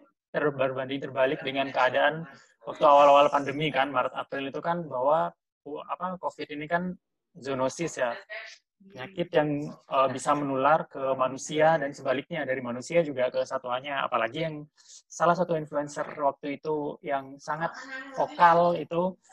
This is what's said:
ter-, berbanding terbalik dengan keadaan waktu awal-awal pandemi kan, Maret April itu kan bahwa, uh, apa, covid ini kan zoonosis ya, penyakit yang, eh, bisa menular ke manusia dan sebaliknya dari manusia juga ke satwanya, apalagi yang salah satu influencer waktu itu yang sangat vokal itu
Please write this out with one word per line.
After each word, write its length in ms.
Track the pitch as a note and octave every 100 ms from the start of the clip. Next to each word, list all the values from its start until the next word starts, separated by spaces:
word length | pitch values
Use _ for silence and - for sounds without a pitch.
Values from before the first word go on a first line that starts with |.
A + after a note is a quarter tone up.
| _ _ _
ter-, 240 | F3 D3 C#3
berbanding 480 | C3+ C3 C3 C#3
terbalik 400 | - B2+ C3 D3+
dengan 240 | C3 C3+ C3+ C3+
keadaan 480 | B2+ B2 C#3+ D#3+ E3 - _ _
waktu 200 | - -
awal-awal 440 | D#3 C#3+ C#3+ C#3+ C#3+
pandemi 400 | C#3+ C#3 C#3 D3+
kan, 240 | C3+ C#3
Maret 240 | C3 B2+ -
April 360 | C3 C#3 C#3
itu 80 | D3
kan 240 | D#3+ E3+ E3
bahwa, 440 | B2+ C3 D#3+ E3+ - _ _ -
uh, 140 | D3 -
apa, 320 | F#3 F3+ F3+
covid 320 | D#3 - D3+
ini 160 | D3 D3+
kan 280 | E3+ F3+ F3+ _ _ _ E3+
zoonosis 600 | B2+ C3+ C#3 - E3 -
ya, 120 | B2+ A#2 - - - - _ _
penyakit 500 | F#3+ B2+ B2+ F#3+ F3
yang, 160 | E3+ D3+ C#3+ D3+
eh, 420 | - _ C#3 C3+
bisa 220 | C3 D#3 D3
menular 500 | C#3+ C3+ C3+ D#3+ E3+
ke 160 | - C3+ C3+
manusia 640 | B2+ C3+ - D3+ D#3 D#3+
dan 140 | C#3+ C#3+
sebaliknya 500 | C3+ C3 C#3 E3+ C3+
dari 140 | C3
manusia 420 | B2+ A#2+ B2 E3
juga 300 | D#3 B2+ B2
ke 100 | B2+ C3
satwanya, 560 | C3 B2+ B2 C3+ C#3
apalagi 420 | C3+ A#2+ A2+ C3 E3
yang 80 | D3+ D3+ _ _ - _
salah 260 | - E3
satu 220 | E3+ E3+ D#3+
influencer 480 | D3+ D3 D3 D#3+ D3+ -
waktu 420 | C#3+ C#3 D3+ C#3
itu 380 | D#3+ D#3 D3 -
yang 380 | - C#3 C3+ C#3
sangat 340 | - D3+ E3 - - C4+ -
vokal 640 | - - - F3 E3+ F3 E3+
itu 380 | D3+ E3+ F#3 F3+ _